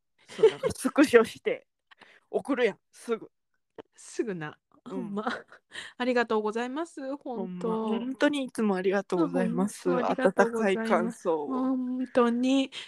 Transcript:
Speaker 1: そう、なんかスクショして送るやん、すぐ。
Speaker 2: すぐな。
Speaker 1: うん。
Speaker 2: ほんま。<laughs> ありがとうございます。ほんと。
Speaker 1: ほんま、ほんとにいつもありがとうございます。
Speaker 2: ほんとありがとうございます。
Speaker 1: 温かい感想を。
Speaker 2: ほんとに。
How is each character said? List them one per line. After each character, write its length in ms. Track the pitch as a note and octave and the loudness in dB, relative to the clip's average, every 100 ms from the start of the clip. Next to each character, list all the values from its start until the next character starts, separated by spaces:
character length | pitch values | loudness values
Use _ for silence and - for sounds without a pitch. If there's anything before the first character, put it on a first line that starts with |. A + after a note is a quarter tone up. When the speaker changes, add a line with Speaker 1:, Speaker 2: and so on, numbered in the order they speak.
| _ _ - | _ _ -16
Speaker 1:
そ 180 | - G#4+ | 4 4
う、 40 | |
な 60 | G#4+ | 4
ん 40 | |
か 100 | A#4+ | -4
ス 180 | - - | -2 0
ク 140 | - | 4
シ 140 | D4 A#3 | 6 6
ョ 60 | |
し 160 | A3+ - | 4 -2
て 260 | - D3 - _ _ - - - _ | -6 -6 -8 _ _ -20 -20 -20 _
送 260 | G#3 - B3+ | -6 -2 0
る 100 | A3+ | 0
や 60 | |
ん、 40 | - _ | -2 _
す 240 | - - A3+ | -14 -6 -6
ぐ。 140 | - _ _ _ _ - - | -8 _ _ _ _ -20 -20
Speaker 2:
す 280 | - - - | -20 -10 -6
ぐ 120 | A#3+ | -6
な。 240 | F3+ D3+ - _ _ | -6 -10 -14 _ _
Speaker 1:
う 40 | - | -12
ん。 20 | |
Speaker 2:
ほ 80 | F#3 | -10
ん 160 | G#3+ | -8
ま。 100 | G3+ | -6
<laughs> 360 | A#3 - - - _ - - - | -6 -8 -10 -20 _ -16 -12 -4
あ 60 | |
り 100 | B3+ | 0
が 120 | B3 A#3 | 2 2
と 120 | A3 | 0
う 40 | |
ご 100 | G#3+ | 0
ざ 120 | A3 | -4
い 40 | B3 | -4
ま 180 | C4+ E4+ | -6 -8
す。 300 | - C4+ C#4 | -8 -8 -8
ほ 280 | D4 A#3 | -8 -8
ん 140 | F#3 F3+ | -8 -6
と。 100 | A3+ | -4
Speaker 1:
ほ 180 | A3 A3 | -2 -2
ん 20 | |
ま、 80 | A3 | -2
ほ 80 | B3 | -4
ん 80 | C4+ | 0
と 120 | D4 | 0
に 160 | D4 | 2
い 60 | B3+ | -4
つ 120 | - | 0
も 140 | G#3+ F#3 | 0 2
あ 60 | |
り 80 | F#3+ | 2
が 140 | G3 | 0
と 120 | - F#3 | 0 0
う 40 | |
ご 80 | D#3+ | 2
ざ 160 | E3+ | 2
い 40 | - | 0
ま 200 | E3+ G#3 | 0 -2
す。 200 | - - | -2 0
Speaker 2:
ほ 80 | B3+ | 2
ん 40 | |
と 60 | - | 0
あ 80 | |
り 20 | - | 2
が 160 | C4 | 2
と 160 | C#4 A#3 | 4 2
う 40 | |
ご 60 | A#3 | 2
ざ 120 | G#3 | 0
い 60 | G3 | 0
ま 60 | |
す。 40 | A3+ | 2
Speaker 1:
温 0 | |
か 0 | |
い 20 | |
感 240 | F3+ F3+ | 2 0
想 320 | - F#3+ D#3+ | -4 -2 -2
を。 40 | D3 | -2
Speaker 2:
ほ 280 | C4 C4 C4 | -2 -2 -2
ん 300 | B3+ B3+ B3+ | -4 -6 0
と 220 | - A#3+ | 2 2
に。 400 | A#3+ B3+ C4+ C4+ - | 2 2 2 0 -6